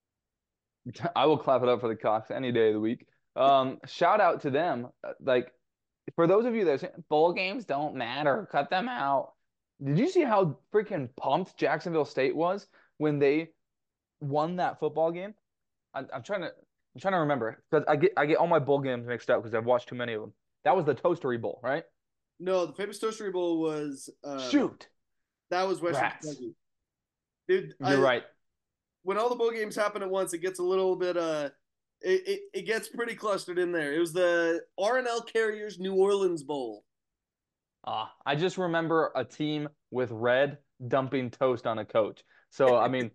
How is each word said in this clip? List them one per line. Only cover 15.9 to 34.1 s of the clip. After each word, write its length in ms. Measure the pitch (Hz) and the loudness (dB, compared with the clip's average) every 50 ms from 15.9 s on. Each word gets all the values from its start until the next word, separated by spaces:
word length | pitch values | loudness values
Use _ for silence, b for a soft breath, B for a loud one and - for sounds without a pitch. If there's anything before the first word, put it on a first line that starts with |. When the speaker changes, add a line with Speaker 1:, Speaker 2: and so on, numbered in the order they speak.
Speaker 1:
I, 120 | - 139 135 - - | -10 -10 -10 -10 -10
I'm 80 | 135 | -10
trying 180 | 117 - 208 190 | -8 -6 -6 -4
to, 40 | 165 | -6
I'm 540 | 123 - - _ _ _ _ _ _ - 131 | -6 -10 -12 _ _ _ _ _ _ -10 -4
trying 120 | - 196 | -2 0
to 60 | 190 175 | 2 2
remember, 440 | 151 147 143 123 113 113 127 - _ - | 2 2 0 0 -2 -4 -6 -8 _ 2
'cause 120 | 160 147 - | 2 2 4
I 100 | - 156 | 4 4
get, 160 | 139 165 196 - | 4 4 4 4
I 80 | - 151 | 2 2
get 140 | 147 160 - | 4 4 4
all 80 | 165 | 4
my 120 | 175 170 156 | 4 4 2
bowl 180 | 131 143 139 143 | 4 2 2 2
games 260 | 135 131 123 120 117 | 2 -2 -4 -4 -4
mixed 220 | 123 120 113 - - | -6 -6 -4 0 0
up 140 | 120 104 | 0 0
'cause 100 | 113 110 110 | 0 -2 -4
I've 120 | 110 113 | -2 2
watched 220 | 120 123 123 - - | 2 2 0 0 -4
too 80 | 127 | -8
many 180 | 123 120 120 113 | -8 -6 -6 -6
of 80 | 107 | -6
'em. 100 | 110 107 - _ _ _ _ _ - | -8 -12 -16 _ _ _ _ _ 2
That 100 | 143 180 | 2 2
was 80 | 190 151 | 4 4
the 80 | 147 127 | 0 0
Toastery 440 | - - 175 170 165 - 127 123 117 | 2 2 0 0 0 -2 -2 -2 -2
Bowl, 200 | 110 101 - - | -4 -6 -6 -6
right? 220 | - 123 143 165 - _ _ _ _ _ _ _ _ _ _ - | -4 -4 -4 -4 -6 _ _ _ _ _ _ _ _ _ _ -8
Speaker 2:
No, 260 | 175 185 190 180 175 | -4 -2 0 0 0
the 60 | 156 | -2
famous 260 | - - 202 202 220 - | -4 -8 -8 -8 -6 -6
Toastery 340 | 220 220 220 220 214 190 | -6 -6 -4 -6 -6 -4
Bowl 280 | 180 180 175 170 165 160 | -2 -2 0 0 0 0
was, 480 | 160 160 156 151 151 147 135 - - - - _ - | 0 -2 -2 -4 -6 -8 -8 -10 -14 -18 -18 _ -12
uh, 240 | 147 139 - - - | -10 -8 -8 -2 0
Speaker 1:
Shoot. 400 | 277 285 208 - - - - - _ _ _ _ _ _ _ _ _ _ _ - | 2 2 2 0 -4 -8 -20 -20 _ _ _ _ _ _ _ _ _ _ _ -4
Speaker 2:
that 140 | 175 180 190 | -2 0 0
was 160 | 190 180 147 | 0 -2 -2
Western 200 | 165 175 147 131 131 | -2 -2 0 0 0
Speaker 1:
Rats. 220 | - - - 151 | -2 -2 -6 -12
Speaker 2:
Kentucky. 280 | 151 139 131 123 110 - _ _ _ _ _ _ _ _ _ _ _ _ _ _ _ _ _ _ - | -12 -10 -10 -12 -14 -14 _ _ _ _ _ _ _ _ _ _ _ _ _ _ _ _ _ _ 0
Dude, 260 | 185 196 165 156 - - | 0 0 0 -4 -8 -4
Speaker 1:
You're 80 | 135 143 | 0 2
Speaker 2:
I, 80 | 143 | 4
Speaker 1:
right. 260 | 135 139 131 120 113 - - _ _ _ _ _ _ _ _ _ _ _ _ _ _ - | 4 4 4 4 0 -2 -8 _ _ _ _ _ _ _ _ _ _ _ _ _ _ -4
Speaker 2:
when 120 | 185 196 208 | -2 0 0
all 100 | 233 247 | 0 0
the 80 | 247 | 0
bowl 160 | 233 233 226 | 0 0 0
games 240 | 226 226 214 208 - | 0 -2 -4 -4 -2
happen 260 | 226 208 208 208 208 | 0 -2 0 -2 -4
at 80 | 196 185 | -6 -2
once, 220 | 190 190 190 165 170 | -2 -2 -2 -2 -4
it 40 | 165 | -6
gets 200 | 175 185 185 180 | -6 -6 -4 -2
a 40 | 180 | -2
little 320 | 180 190 190 190 185 185 | 0 2 2 2 0 0
bit, 200 | 180 180 180 170 | 0 -2 -2 -2
uh, 340 | 175 165 160 156 151 143 135 - _ _ _ _ _ _ _ _ _ | 0 -2 -2 -2 -2 -4 -6 -8 _ _ _ _ _ _ _ _ _
it, 260 | - 185 190 - - 196 | -2 0 0 0 0 -2
it, 120 | 202 196 - - | -6 -6 -6 -10
it 100 | - 196 170 | -10 -8 -4
gets 220 | 190 220 220 220 - | -4 -4 -4 -4 -6
pretty 260 | - 240 233 233 220 | -8 -6 -6 -6 -6
clustered 440 | - 202 214 196 170 - 180 175 180 | -6 -4 -2 -2 -2 -4 -4 -2 -2
in 140 | 180 175 | 0 0
there. 220 | 175 165 147 143 147 | 0 -2 -2 -2 0
It 60 | 165 | 0
was 120 | 170 160 | -2 0